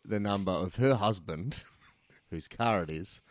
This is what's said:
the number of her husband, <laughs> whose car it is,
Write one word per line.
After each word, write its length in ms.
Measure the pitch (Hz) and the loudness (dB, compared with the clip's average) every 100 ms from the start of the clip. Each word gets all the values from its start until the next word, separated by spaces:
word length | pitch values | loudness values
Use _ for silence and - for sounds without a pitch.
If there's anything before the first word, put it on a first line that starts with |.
| - | -4
the 140 | 104 | 0
number 320 | 101 101 95 | 2 2 2
of 220 | 87 92 - | 0 0 2
her 200 | 135 120 | 4 6
husband, 680 | 104 98 80 78 117 - - - - _ | 4 0 -4 -6 -4 -6 -10 -20 -20 _
<laughs> 340 | _ - - | _ -20 -10
whose 180 | 82 - | -10 -8
car 360 | - 117 104 | -2 2 2
it 60 | 80 | 0
is, 320 | 80 92 - - | -4 -8 -12 -20